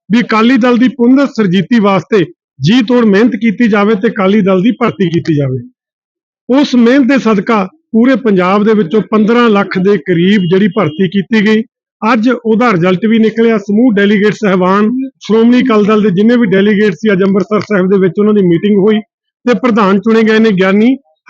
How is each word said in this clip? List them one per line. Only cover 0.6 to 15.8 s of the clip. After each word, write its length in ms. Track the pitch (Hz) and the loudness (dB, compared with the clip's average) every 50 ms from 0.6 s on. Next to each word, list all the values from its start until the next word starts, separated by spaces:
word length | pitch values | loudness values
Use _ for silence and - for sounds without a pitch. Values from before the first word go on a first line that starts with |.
| 233 247 240 | 2 0 2
ਦੀ 120 | 220 254 254 | 2 0 -2
ਪੁਨਰ 380 | - - 233 240 262 285 277 | 0 0 2 2 2 2 0
ਸਰਜੀਤੀ 540 | 262 - 226 214 180 175 196 165 - 240 233 | -2 -2 -2 -2 0 0 -2 -2 0 0 0
ਵਾਸਤੇ 440 | 202 202 196 180 - - 233 196 156 - - _ _ _ _ - | 2 2 0 -2 -2 -2 -2 -2 -2 -2 -8 _ _ _ _ -4
ਜੀ 220 | 131 165 226 262 220 220 | -2 0 0 0 0 0
ਤੋੜ 160 | 247 247 233 | 0 2 2
ਮਿਹਨਤ 320 | 214 190 196 240 233 262 | 2 2 2 2 0 0
ਕੀਤੀ 320 | 196 226 233 180 - 240 208 | -2 -2 -4 0 0 0 0
ਜਾਵੇ 260 | 220 208 202 208 226 | 0 0 0 0 -2
ਤੇ 140 | 190 233 226 | -2 -2 -4
ਅਕਾਲੀ 320 | - - 190 190 202 220 | -2 -2 -2 0 0 0
ਦਲ 220 | 180 196 190 185 | 0 0 0 0
ਦੀ 80 | 180 247 | 0 -2
ਭਰਤੀ 380 | 294 - 240 214 - - 196 165 | -2 -2 -4 -6 -4 -4 -4 -2
ਕੀਤੀ 260 | 156 165 - 170 156 | -2 -4 -2 -2 -2
ਜਾਵੇ। 340 | 143 139 131 131 123 123 254 _ _ _ _ _ _ _ _ _ _ _ _ _ _ _ - 247 285 | -2 -2 -4 -6 -8 -10 -16 _ _ _ _ _ _ _ _ _ _ _ _ _ _ _ -2 0 0
ਉਸ 140 | 294 - 254 | 0 0 0
ਮਿਹਨਤ 340 | 247 226 226 262 285 262 233 | 2 2 4 2 2 2 0
ਦੇ 100 | 277 233 | 0 0
ਸਦਕਾ 500 | 196 220 220 196 170 - 233 208 185 190 - _ _ _ | 0 0 -2 -2 -2 -2 -2 -2 -4 -6 -10 _ _ _
ਪੂਰੇ 240 | - 220 240 269 262 | -2 0 2 2 0
ਪੰਜਾਬ 480 | 220 262 220 196 180 180 180 196 208 208 | 0 0 0 0 0 0 0 0 0 0
ਦੇ 100 | 226 220 | 0 0
ਵਿੱਚੋਂ 260 | 208 208 156 - 214 - - | 0 -2 0 -2 -2 -2 0
ਪੰਦਰਾਂ 400 | 220 214 214 196 233 240 240 233 | -2 0 0 2 2 2 2 2
ਲੱਖ 280 | 202 202 196 190 - 190 | 0 0 -2 -4 -4 -2
ਦੇ 180 | 180 202 208 | 0 0 0
ਕਰੀਬ 460 | 202 - 190 180 170 175 190 208 208 | -2 -2 -2 -2 0 2 2 0 0
ਜਿਹੜੀ 260 | 180 160 185 190 214 202 | 0 0 0 0 0 0
ਭਰਤੀ 400 | - 220 180 147 151 - 190 175 | -2 -2 -4 -4 -2 -4 -4 -2
ਕੀਤੀ 400 | 202 202 - - 226 220 196 214 | -2 -4 -4 -2 -2 0 0 0
ਗਈ। 140 | 214 220 220 - _ _ _ _ _ _ 220 220 | 0 -2 -2 -6 _ _ _ _ _ _ -4 -2
ਅੱਜ 180 | 254 226 214 262 240 - - | -2 0 0 -2 -2 -2 -2
ਉਹਦਾ 260 | 220 220 202 247 240 | -2 0 0 0 0
ਰਿਜ਼ਲਟ 340 | 208 165 170 185 185 180 240 | 0 0 0 0 0 0 0
ਵੀ 120 | 214 226 233 | 0 0 2
ਨਿਕਲਿਆ। 400 | 220 214 220 226 226 226 226 208 | 0 0 0 0 0 0 0 -2
ਸਮੂਹ 340 | 202 - 202 214 254 262 202 | -2 -2 0 2 2 2 2
ਡੈਲੀਗੇਟ 380 | 202 202 208 220 190 208 214 | 2 2 2 2 2 0 0
ਸਾਹਿਬਾਨ, 580 | 165 - 214 196 190 185 185 180 190 208 214 220 247 262 262 262 - _ | -2 -2 -2 -2 0 0 0 0 0 0 0 -2 -2 -6 -8 -10 -14 _
ਸ਼੍ਰੋਮਣੀ 380 | - - 202 226 226 240 247 254 | -4 -2 0 2 2 4 2 2
ਅਕਾਲੀ 260 | 262 254 220 214 | 2 2 0 0